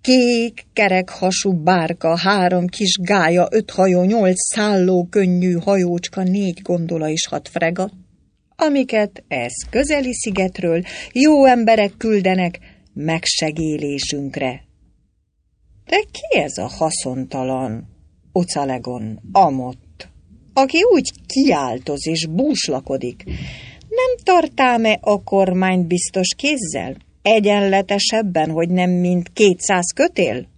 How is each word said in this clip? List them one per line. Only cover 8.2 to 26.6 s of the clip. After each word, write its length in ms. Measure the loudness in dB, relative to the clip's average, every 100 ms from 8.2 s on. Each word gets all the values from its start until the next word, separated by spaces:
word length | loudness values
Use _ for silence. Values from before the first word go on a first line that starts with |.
| _ _ _ _
amiket 680 | 0 2 0 0 -2 -6 _
ez 240 | -6 -6 -8 -6
közeli 420 | -2 0 0 -2
szigetről 680 | -6 -6 -2 -2 -2 -2 -2 -2 -12 -8
jó 320 | 2 4 8
emberek 520 | 6 6 4 4 2 -2
küldenek 600 | 0 2 2 0 -2 -4 -20 _ _
megsegélésünkre. 1700 | -8 -4 -4 -2 -4 -4 -4 -4 -4 -4 -6 -6 -6 -8 -6 -6 -6 -16 _ _ _ _ _ _ _ _ _ _ _
De 120 | _ -2
ki 420 | -2 -12 -2 -2
ez 180 | -2 -6
a 100 | -10
haszontalan 1200 | -4 -4 -4 -8 -8 -8 -6 -4 -4 -6 -8 -12 _ _ _ _
Ucalegon 880 | -4 -2 -4 -4 -4 -6 -10 -10 -12 -2
Amott, 760 | 2 2 2 -6 -12 _ _ -20 -20 _ -20 _
aki 260 | 0 2 4 4
úgy 180 | 4 2 -10 -8
kiáltoz 800 | 0 2 2 -2 -6 -6 -6 -4
és 200 | -4 -4
búslakodik? 1000 | -2 -2 -2 -4 -6 -4 -8 -6 -12 -14 -12 -12 -16 -20 -20 -6
Nem 280 | -2 0 0
tartám-e 760 | 2 4 2 2 2 4 2 2
a 220 | 2 0
kormányt 640 | 2 2 2 2 2 0 0
biztos 480 | -2 -2 -2 -2 -2
kézzel? 600 | -2 -2